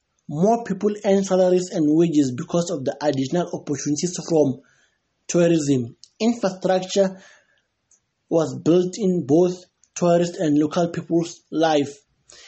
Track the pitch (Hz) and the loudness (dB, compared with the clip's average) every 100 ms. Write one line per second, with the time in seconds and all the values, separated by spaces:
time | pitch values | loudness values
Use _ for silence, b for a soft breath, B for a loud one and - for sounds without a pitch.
0 | _ _ - 151 202 233 233 190 208 208 | _ _ -10 0 2 2 -2 -4 -4 -2
1 | 208 196 196 185 185 180 180 190 147 156 | 0 0 2 2 4 2 0 -2 2 4
2 | 170 151 135 123 - 170 175 170 127 - | 2 2 0 -2 -4 -2 -2 -4 -6 -4
3 | 151 135 131 175 170 156 - 143 147 147 | -2 -2 -2 -2 -4 -6 -6 -6 -4 -4
4 | 175 175 - 165 139 123 b b b b | -4 -6 -2 2 2 0 b b b b
5 | _ _ - 170 170 165 143 135 120 - | _ _ -4 2 4 2 2 0 -2 -10
6 | _ - 226 233 190 190 185 185 185 202 | _ -4 -2 0 -4 -2 0 0 0 0
7 | 190 190 B B B B B _ _ _ | 0 -2 B B B B B _ _ _
8 | _ _ - 165 147 131 147 175 180 185 | _ _ -2 -2 -2 -2 2 2 2 -2
9 | 185 180 131 156 180 180 - _ _ - | -2 0 2 2 2 0 -12 _ _ -2
10 | 175 170 170 175 165 147 151 180 170 170 | 2 2 2 -2 0 2 0 0 -2 -4
11 | - 165 170 - - 156 160 151 139 - | -4 -2 -2 -8 -8 -2 2 2 -2 -8
12 | _ _ _ B | _ _ _ B